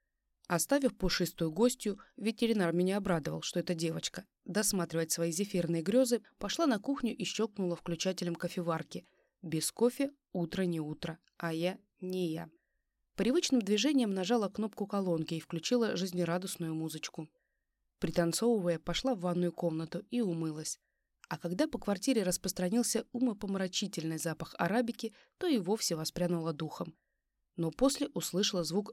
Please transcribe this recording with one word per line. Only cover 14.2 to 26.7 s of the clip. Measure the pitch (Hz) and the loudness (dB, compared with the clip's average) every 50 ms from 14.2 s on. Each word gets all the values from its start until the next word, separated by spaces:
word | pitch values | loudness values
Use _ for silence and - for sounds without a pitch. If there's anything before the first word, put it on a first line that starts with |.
| 185 180 240 233 208 190 | 0 2 2 2 2 0
кнопку | - - 214 208 - - 208 | -2 -2 -4 -4 -4 -4 -4
колонки | 202 208 202 190 185 170 160 156 156 165 | -2 -2 0 2 2 2 0 0 -2 -4
и | 160 | -6
включила | - - - 165 - - 247 247 226 208 - | -6 -4 -6 -4 0 2 2 2 2 2 0
жизнерадостную | 170 185 180 175 180 175 165 170 180 185 190 - - 170 160 160 | 0 -2 -2 0 0 0 0 0 -2 -2 -4 -6 -6 -4 -4 -2
музычку. | 160 160 160 156 156 - - - - 156 - _ _ _ _ _ _ _ _ _ _ _ _ _ - | -2 -4 -4 -6 -8 -10 -10 -10 -10 -12 -12 _ _ _ _ _ _ _ _ _ _ _ _ _ -6
Пританцовывая, | - - - 180 170 170 160 - 226 240 233 208 175 175 170 160 | -4 -2 2 2 2 2 2 2 2 4 4 4 2 0 0 -2
пошла | - 180 170 - - 269 247 | -2 -4 -4 -2 0 0 -2
в | 185 | 0
ванную | 170 180 175 180 175 175 | 0 0 0 2 0 0
комнату | - - 175 170 160 160 165 156 - 170 202 - | 0 0 -2 -2 -2 -2 -4 -6 -8 -8 -8 -4
и | 240 247 | -2 0
умылась. | 233 190 165 165 165 160 151 156 156 - - - _ _ _ _ _ _ _ _ - - | 0 0 0 0 -2 -4 -4 -6 -8 -8 -10 -10 _ _ _ _ _ _ _ _ -10 -8
А | - 156 | -6 -4
когда | - 170 180 202 302 | -4 -2 0 2 0
по | 311 - 202 | 0 0 -4
квартире | - 208 202 185 - 269 262 226 | -2 -2 -2 0 2 2 2 2
распространился | 185 180 180 - - 185 - - 180 180 208 240 226 - - 214 - _ | 2 0 0 -2 -2 -4 -2 -2 0 2 2 2 2 2 0 -2 -2 _
умопомрачительный | - 233 262 247 202 202 - 190 196 190 190 185 185 - 208 202 - 170 156 160 160 160 | -2 0 0 0 0 -2 -4 -4 -2 -2 -2 -2 -2 -2 -4 -4 -4 -4 -4 -4 -4 -2
запах | 160 165 156 - 165 - - - | -2 -4 -4 -4 -8 -8 -2 0
арабики, | 175 170 196 240 247 226 233 - - 220 - - - _ _ - | 0 2 2 2 0 0 -2 -6 -8 -8 -10 -12 -20 _ _ -2
то | 370 | 0
и | 359 285 220 | 2 2 2
вовсе | 170 170 214 220 - - 170 | 2 2 0 0 0 -2 -2
воспрянула | 156 160 - - 165 180 170 175 165 160 165 | -2 -4 -4 -2 0 0 2 2 0 0 -2
духом. | 156 143 160 151 | -2 -4 -4 -6